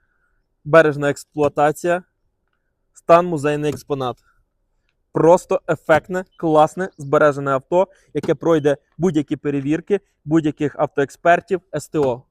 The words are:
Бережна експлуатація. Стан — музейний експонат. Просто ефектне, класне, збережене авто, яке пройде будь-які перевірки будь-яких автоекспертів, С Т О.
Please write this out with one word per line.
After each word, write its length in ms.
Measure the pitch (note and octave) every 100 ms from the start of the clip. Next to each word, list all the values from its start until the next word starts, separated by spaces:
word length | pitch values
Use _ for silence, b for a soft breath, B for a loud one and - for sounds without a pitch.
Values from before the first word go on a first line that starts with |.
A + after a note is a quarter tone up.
| _ _ _ _ _ _
Бережна 460 | D3 D#3+ D#3 C#3+ C#3+
експлуатація. 920 | C#3 - D3 D3 - D3 D3+ F3 F3+ - _ _ _ _ _ _ _ _
Стан — 340 | _ - E3+ F3+
музейний 420 | D#3 D3 D3 D3+
експонат. 460 | B2 - C#3 B2+ A#2 _ _ _ _ _ _ _ _ _
Просто 480 | D3+ D#3 F3 - F#3+ -
ефектне, 560 | D3+ - D3+ - F#3 F#3 -
класне, 520 | E3 D#3 D#3 F#3 F#3+ -
збережене 520 | C#3 D3 D3+ C#3 C#3
авто, 380 | C3 - F3 F#3+ b b
яке 200 | D3 E3+
пройде 420 | D3+ E3+ D#3+ C#3+ C3+ _ -
будь-які 380 | F3+ D3+ C#3+ C#3+
перевірки 640 | D3 C#3 C#3 E3 - G3 - _
будь-яких 520 | D3 E3 D3+ - D3 -
автоекспертів, 800 | D3+ - C#3 - E3+ F3 - F#3 -
С 140 | D3 -
Т 100 | D#3
О. 240 | C3+ B2 -